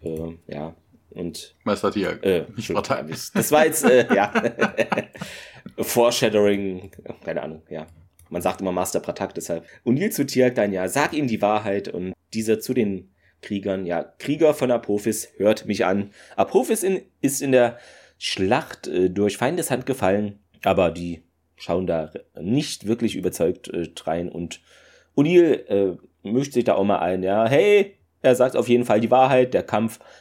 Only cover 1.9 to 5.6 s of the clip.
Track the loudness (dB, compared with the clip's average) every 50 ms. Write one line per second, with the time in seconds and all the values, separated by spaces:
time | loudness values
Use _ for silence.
1.9 | 0 0 -2 -2 -4 -2 0 0 0 0 -2 -4 -10 -10 -8 -4 -4 -4 -2 -2
2.9 | -4 -4 -4 -8 -10 -12 -12 -4 -2 -2 0 2 4 4 4 4 2 2 4 6
3.9 | 6 6 6 4 2 2 2 2 0 -2 -2 -2 -2 -2 -2 -2 0 -2 -2 0
4.9 | -2 -4 -4 -8 -14 -16 -16 -14 -14 -18 -20 -20 -20 -20